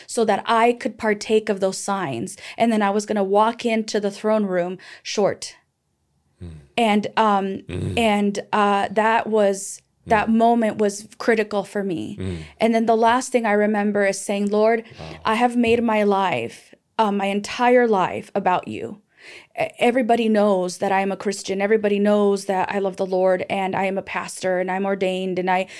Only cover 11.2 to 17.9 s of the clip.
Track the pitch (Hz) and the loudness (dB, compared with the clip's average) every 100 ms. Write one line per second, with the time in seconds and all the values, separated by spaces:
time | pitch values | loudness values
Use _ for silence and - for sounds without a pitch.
11.2 | - 220 214 208 190 208 196 165 107 208 | 0 0 0 -2 -4 -4 -4 -4 -8 -8
12.2 | 95 82 78 - 226 226 233 220 226 247 | -8 -8 -10 -2 2 2 2 4 4 2
13.2 | 254 247 226 208 208 214 208 202 196 196 | 0 -2 2 2 2 2 0 2 0 0
14.2 | - 202 202 208 214 226 226 - 160 160 | -4 -2 0 2 2 2 -2 -14 -16 -8
15.2 | - 220 247 240 226 233 233 214 208 196 | -2 2 2 2 2 2 2 2 2 2
16.2 | 190 131 117 - - - _ - 220 202 | 2 -2 -6 -10 -20 -20 _ -2 0 0
17.2 | 196 202 208 - 247 247 240 | -2 -4 -4 0 4 6 6